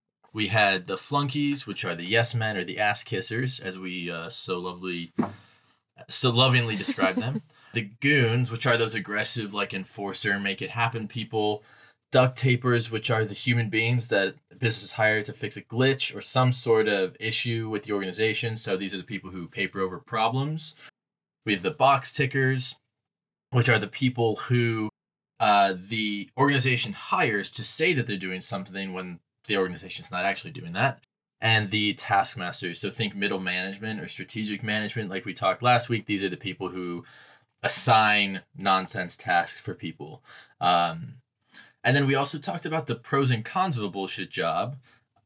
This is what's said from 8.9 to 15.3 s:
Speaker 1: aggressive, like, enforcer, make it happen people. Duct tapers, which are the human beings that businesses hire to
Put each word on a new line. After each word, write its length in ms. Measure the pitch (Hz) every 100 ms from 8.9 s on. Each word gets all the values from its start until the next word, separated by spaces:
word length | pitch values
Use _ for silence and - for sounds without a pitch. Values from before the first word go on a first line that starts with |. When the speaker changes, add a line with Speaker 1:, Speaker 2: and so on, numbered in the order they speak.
Speaker 1:
aggressive, 580 | 113 92 104 107 117 104
like, 220 | 104 101
enforcer, 640 | 95 92 - 101 92 107 98
make 220 | 98 95
it 80 | 98
happen 360 | 113 117 113 104
people. 560 | 117 110 110 104 104 - - - _ _
Duct 260 | 131 127 -
tapers, 540 | 131 120 123 120 113
which 200 | 113 -
are 160 | 113 107
the 80 |
human 340 | 101 - 120 113
beings 400 | 110 113 123 113
that 280 | 101 95 - _ -
businesses 340 | 117 - -
hire 300 | - 107 107
to 120 | 104